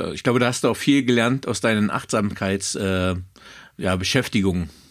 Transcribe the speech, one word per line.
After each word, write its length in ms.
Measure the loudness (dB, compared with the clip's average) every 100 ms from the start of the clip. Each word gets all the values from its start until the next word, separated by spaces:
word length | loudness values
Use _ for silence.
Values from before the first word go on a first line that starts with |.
| -6
Ich 80 | -2
glaube, 160 | 0 2
da 80 | 2
hast 180 | 0
du 40 | 0
auch 80 | 0
viel 280 | 2 2
gelernt 420 | 4 2 2 0 -2
aus 120 | -2
deinen 300 | 2 2 0
Achtsamkeits-, 840 | -2 -2 -2 -2 -2 -2 -2 -4 -4
äh, 400 | 0 0 0 -2 -8 -20 -20 -20 -20 -6
ja, 200 | -2 -2
Beschäftigungen. 760 | 0 -2 0 0 2 0 -4 -12 -20